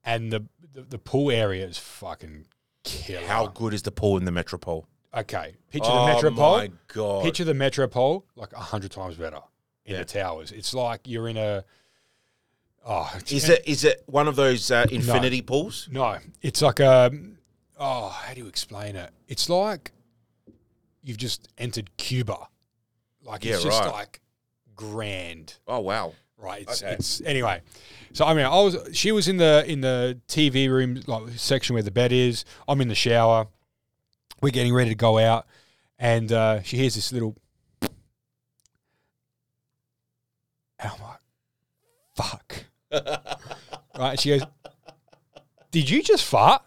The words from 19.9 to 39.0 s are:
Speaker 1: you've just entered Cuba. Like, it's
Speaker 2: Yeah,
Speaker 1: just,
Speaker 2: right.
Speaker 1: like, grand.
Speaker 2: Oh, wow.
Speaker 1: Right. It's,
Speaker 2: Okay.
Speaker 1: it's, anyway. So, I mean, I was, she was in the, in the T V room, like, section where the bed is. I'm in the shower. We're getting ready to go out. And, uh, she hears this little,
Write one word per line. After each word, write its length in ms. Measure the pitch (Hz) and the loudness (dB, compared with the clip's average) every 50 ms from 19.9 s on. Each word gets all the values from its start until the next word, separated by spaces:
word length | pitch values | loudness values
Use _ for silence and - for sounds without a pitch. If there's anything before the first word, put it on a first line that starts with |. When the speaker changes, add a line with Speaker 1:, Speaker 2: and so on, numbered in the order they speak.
| _ _ _ _ _ _ _ _ _ _ _ - _ _ _ _ _ _ _ _ _ _ | _ _ _ _ _ _ _ _ _ _ _ -20 _ _ _ _ _ _ _ _ _ _
Speaker 1:
you've 160 | _ 135 113 | _ -14 -12
just 300 | 107 127 117 - - _ _ _ | -10 -6 -8 -8 -8 _ _ _
entered 380 | - 127 120 - 117 101 - _ | -10 -10 -8 -8 -8 -10 -12 _
Cuba. 500 | - - - 127 127 120 107 98 - - - _ _ _ _ _ _ _ _ _ _ _ _ _ _ _ | -12 -8 -4 -2 -2 -2 -4 -6 -10 -10 -20 _ _ _ _ _ _ _ _ _ _ _ _ _ _ _
Like, 220 | - - - - | -16 -14 -8 -4
it's 180 | 113 110 92 85 | -2 -2 0 0
Speaker 2:
Yeah, 60 | 95 | 2
Speaker 1:
just, 100 | 107 113 | 2 2
Speaker 2:
right. 100 | 101 87 | 2 0
Speaker 1:
like, 300 | - 104 104 _ - _ _ _ _ _ _ _ _ _ _ 113 107 | -4 -6 -12 _ -18 _ _ _ _ _ _ _ _ _ _ _ _
grand. 800 | 98 110 107 104 110 110 104 98 92 90 85 82 80 80 - - _ _ | -16 -14 -10 -8 -8 -6 -6 -8 -8 -10 -10 -14 -16 -18 -20 -20 _ _
Speaker 2:
Oh, 120 | - 120 123 | -6 -6 -4
wow. 340 | 101 95 101 110 95 82 80 _ _ _ _ | -4 -2 -2 -4 -4 -6 -10 _ _ _ _
Speaker 1:
Right. 240 | _ 104 92 98 101 98 | _ -14 -12 -12 -12 -10
It's, 200 | 92 120 - 98 | -8 -8 -8 -6
Speaker 2:
Okay. 80 | 98 | -6
Speaker 1:
it's, 300 | 90 - - - - - | -6 -6 -4 -6 -6 -6
anyway. 400 | - 160 143 131 120 110 90 85 - _ - - - - - - - _ - | -4 -4 -2 -2 0 -2 -4 -4 -8 _ -20 -20 -20 -20 -20 -20 -20 _ -2
So, 120 | - 147 | 0 2
I 100 | 156 160 | 4 4
mean, 100 | 156 135 | 4 2
I 140 | 127 160 185 | 4 4 4
was, 160 | 202 196 165 - - - | 4 4 2 -2 -8 -6
she 220 | 160 - - 208 220 | -4 0 0 2 2
was 140 | 214 165 170 | 2 2 0
in 80 | 190 | 2
the, 260 | 180 170 156 151 147 147 | 4 6 8 8 6 6
in 160 | 143 160 139 | 4 -4 -2
the 380 | 131 131 127 123 123 127 123 123 _ | 0 0 0 0 -2 -2 -4 -8 _
T 220 | - - 156 151 143 | -4 0 2 2 4
V 180 | 127 131 135 | 4 2 2
room, 340 | 131 131 131 127 127 123 131 123 | 4 2 2 2 0 -4 -6 -6
like, 220 | - 120 110 110 120 120 | -6 -6 -6 -6 -10 -12
section 360 | 117 - - 139 131 - - 123 | -8 0 0 0 0 0 0 -2
where 80 | 117 | 0
the 100 | 101 104 | -2 0
bed 200 | 95 120 123 123 | 2 2 2 4
is. 340 | 123 127 127 123 117 113 - - - - - | 4 4 4 2 0 -2 -10 -14 -20 -14 -4
I'm 140 | - 143 139 | -2 0 0
in 80 | 131 120 | 2 0
the 40 | 104 | 0
shower. 540 | - - 120 117 117 113 113 113 113 113 - _ _ _ _ _ _ _ _ _ _ _ _ _ _ _ _ - _ | 0 2 4 6 6 6 6 6 4 2 -2 _ _ _ _ _ _ _ _ _ _ _ _ _ _ _ _ -8 _
We're 120 | - 143 | 0 0
getting 200 | 123 127 123 120 | 2 2 2 4
ready 200 | 120 127 123 113 | 4 4 4 2
to 40 | 110 | 2
go 220 | 104 120 113 110 | 2 4 4 6
out. 300 | 110 110 113 113 113 - _ _ _ _ _ _ _ _ _ _ | 6 6 6 4 2 0 _ _ _ _ _ _ _ _ _ _
And, 340 | _ 123 120 117 117 113 110 | _ 0 2 2 2 2 0
uh, 300 | 117 113 110 110 110 104 | 2 2 4 2 2 0
she 160 | 92 - - | -4 -4 -2
hears 160 | 120 131 127 107 | 0 0 0 0
this 180 | 110 101 - | -2 -6 -6
little, 240 | 127 123 113 110 - _ _ _ _ _ _ _ _ _ - - - - _ _ _ _ _ _ _ _ _ _ _ _ _ _ _ _ _ _ _ _ | -4 -4 -4 -4 -6 _ _ _ _ _ _ _ _ _ -8 -8 -8 -14 _ _ _ _ _ _ _ _ _ _ _ _ _ _ _ _ _ _ _ _